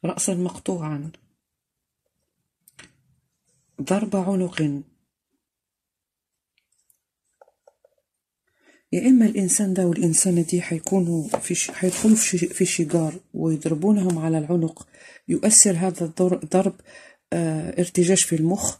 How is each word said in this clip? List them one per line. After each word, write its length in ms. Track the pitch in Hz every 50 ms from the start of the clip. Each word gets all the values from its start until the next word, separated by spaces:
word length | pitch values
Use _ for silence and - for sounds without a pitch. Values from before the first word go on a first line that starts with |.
| -
رأسا 300 | 170 185 - - - 190
مقطوعا، 760 | 175 180 180 - - - - 190 175 160 151 151 143 143 156 - - _ _ _ _ _ _ _ _ _ _ _ _ _ _ _ _ _ _ _ _ _ _ _ _ _ _ _ _ _ - _ _ - - _ _ _ _ _ _ _ _ _ _ _ _ _ _ _ _ _ - 139
ضرب 340 | 131 185 202 214 214 190
عنق. 680 | 196 185 185 202 185 185 175 - - 160 147 143 143 139 _ _ _ _ _ _ _ _ _ _ _ _ _ _ _ _ _ _ _ _ _ _ _ _ _ _ _ _ _ _ _ _ _ _ _ _ _ _ _ _ _ _ _ _ _ _ _ _ _ _ _ - _ _ _ _ - _ _ _ _ _ _ _ _ _ _ _ _ _ _ _ _ _ _ _ _ _ _ _ _ -
يا 160 | 175 - 247
إما 180 | 262 247 226
الإنسان 480 | 208 - 202 196 180 170 - 214 190 185
ده 120 | 185 185
والإنسانة 560 | 175 170 - - 170 165 - - 190 180 170 165
دي 180 | 160 - 175 175
هيكونوا 640 | - 170 160 - - - 190 180 170 170 165 151 -
في 260 | - - - - 180
ش-، 160 | - - - -
هيدخلوا 420 | - - 185 180 - - 220 220
في 220 | 220 - - - 175
ش-، 60 | 170
في 200 | 175 - - 190
شجار 500 | 175 - - 170 147 160 170 160 156 160 185 _ _ _
ويضربونهم 840 | - 160 165 160 151 156 160 160 151 160 202 214 208 185 185 175 160
على 200 | 160 160 160 160
العنق، 500 | 151 147 175 175 165 160 - - - _ _ - - - - - _ -
يؤثر 480 | 170 170 - 214 214 - - 208 185
هذا 280 | 165 180 190 170 - 175
الضر-، 380 | 160 160 - 185 180 180 - -
الضرب، 320 | 151 - 185 190 196 - _ - _ - - - - - _ _ _ -
آه، 480 | 170 170 160 160 156 156 165 - -
ارتجاج 440 | 180 170 - - 175 170 196 175 -
في 120 | - 170
المخ 420 | 160 156 165 180 202 - - - -